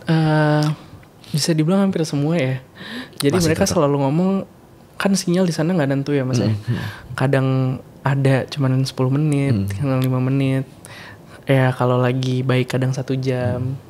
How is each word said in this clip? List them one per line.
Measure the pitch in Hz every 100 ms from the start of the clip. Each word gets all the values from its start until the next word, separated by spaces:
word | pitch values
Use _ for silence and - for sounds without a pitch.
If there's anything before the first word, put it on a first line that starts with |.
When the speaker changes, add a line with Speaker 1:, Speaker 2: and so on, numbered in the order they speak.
| -
Speaker 1:
Eh, | 160 156 156 151 151 151 151 - - - - -
bisa | 156 156
dibilang | 156 156 196
hampir | 196 185
semua | 156 143 147 170
ya. | 131 131 - - - 233 - -
Jadi | 143
Speaker 2:
Masih | 175 165
Speaker 1:
mereka | 165 196
Speaker 2:
tetap. | 185
Speaker 1:
selalu | 143 143
ngomong, | 135 156 185 196 - - - - -
kan | - 196
sinyal | 190 - 175
di | 185
sana | 160 156
nggak | 185 139
nentu | 139 135
ya, | 143
Mas, | 131 127
ya. | 104
Speaker 2:
Hmm, | 107 -
hmm. | 117 107 - - 131
Speaker 1:
Kadang | 135 139 131 131 131 135 - -
ada | 135 139 135 135 -
cuman | 147 131 131
sepuluh | 135 - 127
menit, | 135 151 143 139 110
Speaker 2:
Hmm. | 98
Speaker 1:
kadang | 98 143 131
lima | 131 127
menit. | 127 139 135 135 131 - - - - - - -
Ya, | - 135 131
kalau | 131 123 123
lagi | 127 131 131 127
baik | 127 127 123
kadang | 131 131
satu | 131 127
jam. | 131 131 123 123 127 131
Speaker 2:
Hmm. | 139